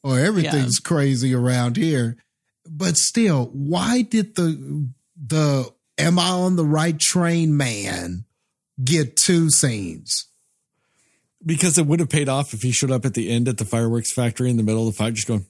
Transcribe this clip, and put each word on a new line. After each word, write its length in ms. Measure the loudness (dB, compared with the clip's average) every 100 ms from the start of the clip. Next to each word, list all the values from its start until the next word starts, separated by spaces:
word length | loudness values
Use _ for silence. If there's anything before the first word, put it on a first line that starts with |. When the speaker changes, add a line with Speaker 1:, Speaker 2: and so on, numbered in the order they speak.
Speaker 1:
Or, 160 | 0 2
"Everything's 600 | 2 2 0 0 0 -2
Speaker 2:
Yeah. 60 | 0
Speaker 1:
crazy 480 | 0 2 0 0 0
around 420 | 2 2 0 0
here." 400 | 0 0 0 -4 _ _ _ _ -18
But 300 | -6 -2 0
still, 540 | 0 2 2 2 0
why 480 | -4 -2 -2 0 0
did 320 | 2 0 -2
the, 560 | 0 0 -2 -6 -6 -6 -8 _ -18
the 480 | -4 0 2 0 -2 _ _ -2
"Am 180 | 2 2
I 120 | 2
on 260 | 0 2 2
the 100 | 2
right 320 | 2 0 0
train?" 560 | 0 2 2 2 2 2
man 720 | 0 -2 -6 -6 -6 -10 -12 _ _ _ _ -6
get 320 | 0 2 0 0
two 360 | 2 4 4
scenes? 760 | 2 2 -2 -6 -10 -8 -8 -8 _ _ _ _ _ _ _ _ _ _ _ -4
Speaker 3:
Because 320 | 0 2 2
it 80 | 2
would 140 | 2
have 100 | 2
paid 180 | 0 0
off 280 | -2 -2 -4
if 80 |
he 80 | -2
showed 180 | 0 0
up 160 | 0 -2
at 80 |
the 160 | -4 -2
end 180 | 0 0
at 120 | -2
the 60 | -2
fireworks 460 | -2 0 0 -2
factory 380 | -2 -2 -2 0
in 80 | 0
the 60 |
middle 240 | 0 0 0
of 80 | -2
the 20 |
fight, 160 | -4
just 140 | -4 -2
going 180 | -4 -4